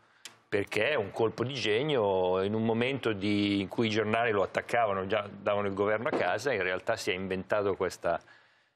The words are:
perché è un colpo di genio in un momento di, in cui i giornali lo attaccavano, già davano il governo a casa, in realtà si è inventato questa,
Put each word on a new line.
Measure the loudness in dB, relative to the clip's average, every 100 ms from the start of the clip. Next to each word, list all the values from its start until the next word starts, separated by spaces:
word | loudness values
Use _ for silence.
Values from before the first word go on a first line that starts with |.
| _ _ -20 -20 -4
perché | -4 -2 0 0
è | 0
un | -2
colpo | 0 0 0 -4
di |
genio | -2 0 2 2 2 2 2 2 2
in | 0
un | 0 0
momento | 0 0 0 -2
di, | 0 0 2 2 2
in | -2
cui | 0 0
i |
giornali | 0 0 2 2
lo | 2
attaccavano, | 0 -2 0 2 2 0 0
già | -2 -2
davano | -4 -2 0 0
il |
governo | 0 0 0 0
a |
casa, | 0 0 0 0
in | 0
realtà | 0 -2 -2 -2
si | -2
è |
inventato | -2 -2 -4 -2 0 0 0
questa, | -2 -2 -2 -2 -6 -20 _ _ _